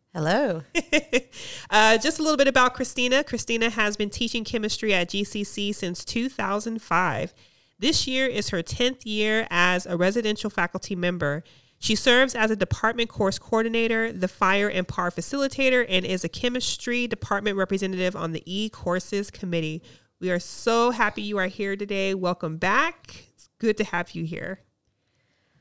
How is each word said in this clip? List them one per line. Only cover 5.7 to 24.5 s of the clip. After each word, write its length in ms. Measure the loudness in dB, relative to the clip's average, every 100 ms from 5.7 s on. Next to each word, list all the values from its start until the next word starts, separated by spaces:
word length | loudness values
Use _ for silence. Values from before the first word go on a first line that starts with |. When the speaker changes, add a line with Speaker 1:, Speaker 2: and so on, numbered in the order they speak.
Speaker 2:
since 320 | -2 -4 -6
two 240 | -4 -2 -4
thousand 540 | -4 -2 -2 -4 -6
five. 500 | -2 0 2 0 -4 -10 -20 _ _ -4
This 300 | 0 0 0
year 180 | 0 0
is 240 | 0 -2
her 140 | -2
tenth 420 | -4 0 0 -2 -4
year 400 | -2 0 0 0
as 340 | 2 4 2 0
a 100 | 0
residential 540 | 2 2 0 -2 -4
faculty 460 | -2 -2 -2 -6 -2
member. 480 | -2 0 -2 -2 -8 -20 _ -8
She 180 | -2 2
serves 380 | 6 6 6
as 160 | 2 2
a 60 | 2
department 540 | 0 0 0 0 -4
course 280 | 0 0 0
coordinator, 760 | 0 0 2 2 2 2 -2
the 160 | -2 -4
fire 400 | 2 4 4 2
and 200 | 0 -4
par 240 | -2 -2
facilitator, 760 | -2 -2 0 -2 2 2 4 2
and 180 | 0 -2
is 180 | -2
a 60 | -4
chemistry 760 | -2 -2 -2 -4 -4 -2 -2 -2
department 500 | -4 -2 -2 0 0
representative 600 | 0 0 -2 0 -2 -2
on 160 | -4
the 100 | -6 -6
e-courses 840 | -4 -4 -4 -2 -2 -2 -4 -4
committee. 540 | -6 -4 -2 -2 -6 -12 -20 _ -6
We 120 | -2
are 80 | -2
so 500 | -2 -4 2 4 4
happy 320 | 2 0 0
you 160 | -4 -2
are 100 | -2
here 300 | -2 -4 -4
today. 380 | -4 -2 -2 0
Welcome 420 | -2 -2 -4 -2
back. 680 | 2 2 2 -2 -16 -20 -20 -20
It's 120 | -20 -4
good 180 | -2 0
to 60 | -2
have 260 | -4 -6
you 140 | -6 -6
here. 340 | -8 -10